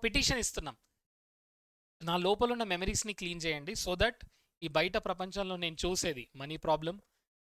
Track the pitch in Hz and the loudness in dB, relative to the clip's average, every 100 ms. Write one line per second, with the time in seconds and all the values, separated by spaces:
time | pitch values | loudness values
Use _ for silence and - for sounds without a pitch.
0 | 226 247 262 262 202 - 151 117 _ _ | 2 2 4 2 0 -4 -8 -10 _ _
1 | _ _ _ _ _ _ _ _ _ - | _ _ _ _ _ _ _ _ _ -12
2 | 165 175 180 208 240 240 214 180 196 151 | -2 2 4 4 4 2 0 0 0 -2
3 | 214 202 175 170 165 151 143 220 - 180 | -2 -4 -6 -4 -2 -2 -4 -4 -2 2
4 | 220 247 - _ _ - 160 151 175 214 | 2 0 -12 _ _ -10 -2 2 2 0
5 | 202 180 190 196 190 180 170 156 175 185 | -2 -4 -4 -4 -4 -2 -4 -2 -2 0
6 | 185 131 117 135 139 160 160 151 156 202 | -2 -2 -8 -10 -8 -4 2 2 2 -6
7 | - _ _ _ | -10 _ _ _